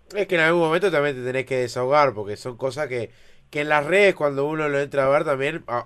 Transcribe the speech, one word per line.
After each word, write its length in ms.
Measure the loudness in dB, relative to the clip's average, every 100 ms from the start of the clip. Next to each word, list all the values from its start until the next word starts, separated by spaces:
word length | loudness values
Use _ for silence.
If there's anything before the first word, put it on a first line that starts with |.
| -10
Es 120 | -6 0
que 60 | 2
en 60 |
algún 180 | 4 4
momento 300 | 2 2 2
también 260 | 2 0 -2
te 80 |
tenés 220 | -4 -4 -2
que 100 | -2
desahogar, 560 | -2 -2 2 4 4
porque 220 | 0 -8 -8
son 200 | -10 -6
cosas 300 | -6 -6 -6
que, 240 | -6 -8 -12 -20 -20 _
que 120 | -6
en 60 | 0
las 140 | 0 2
redes, 280 | 4 4
cuando 320 | 2 -2 -2 -2
uno 220 | -2 -2
lo 100 | -2
entra 260 | -2 0 2
a 20 |
ver 160 | 2
también, 400 | 0 -2 -2 -6 -6
a, 140 | -6